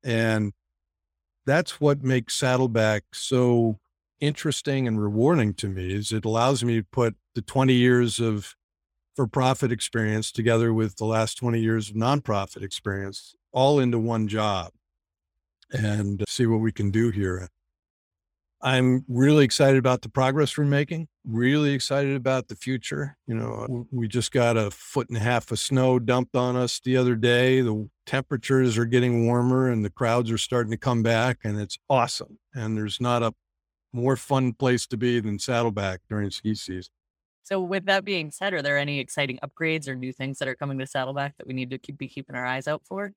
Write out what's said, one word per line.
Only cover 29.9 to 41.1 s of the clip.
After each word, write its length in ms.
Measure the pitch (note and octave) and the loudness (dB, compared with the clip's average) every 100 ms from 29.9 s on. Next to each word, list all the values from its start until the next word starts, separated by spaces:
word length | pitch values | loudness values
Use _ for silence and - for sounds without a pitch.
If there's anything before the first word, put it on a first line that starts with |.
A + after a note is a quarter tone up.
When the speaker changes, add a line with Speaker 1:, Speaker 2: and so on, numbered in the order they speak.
Speaker 1:
crowds 400 | - A#2+ A#2 A#2 | -2 0 2 0
are 80 | A2+ | -2
starting 320 | - B2+ A2 | -2 -2 -2
to 80 | A2 | -2
come 240 | - A#2+ | 0 2
back, 380 | A2+ A2+ B2 A#2+ | 2 2 2 0
and 160 | A2 G#2 | -4 -4
it's 180 | G2+ - _ | -6 -12 _
awesome. 480 | C3+ A#2+ - - - _ | 0 2 -4 -12 -18 _
And 220 | C3 A2 A2 | -10 -6 -6
there's 240 | G#2 - | -6 -4
not 220 | B2 A#2+ | -2 0
a 120 | A2+ - _ _ _ _ _ | 0 -4 _ _ _ _ _
more 220 | A#2+ B2 C3 | -4 -2 -2
fun 360 | - C3+ B2+ | 0 0 0
place 340 | A2+ C3 B2 - | 0 0 0 -2
to 100 | A2+ | -4
be 220 | B2 A#2+ | 0 0
than 180 | G#2+ G2+ | -2 -6
Saddleback 640 | - A#2 A#2 G2+ G2 F#2 _ | -4 -2 0 -2 -4 -6 _
during 200 | G#2+ G2+ | -6 -6
ski 240 | - G#2+ | -6 -6
season. 380 | G#2+ - F#2 F2 _ _ _ _ _ | -6 -8 -12 -12 _ _ _ _ _
Speaker 2:
So 160 | - G3 | -6 -4
with 260 | F3+ F#3+ F#3+ | -2 -4 0
that 180 | G3 | 0
being 260 | G3 F#3 D#3 | 0 -4 -6
said, 220 | - G3 | -6 -4
are 80 | F3+ | -2
there 160 | C#3+ C#3+ | 0 0
any 220 | C#3+ C#3+ | 0 -4
exciting 400 | B2+ - C#3 B2+ | -6 -4 -4 -4
upgrades 460 | C3 _ D#3+ D#3+ D3 | -10 _ -4 -4 -6
or 60 | |
new 180 | C3 B2+ | -8 -10
things 260 | C3 C3 C3+ | -8 -8 -6
that 100 | C3+ | -6
are 60 | |
coming 240 | B2+ C#3+ C3+ | -6 -6 -6
to 60 | C3 | -6
Saddleback 500 | C#3+ B2+ | -6 -4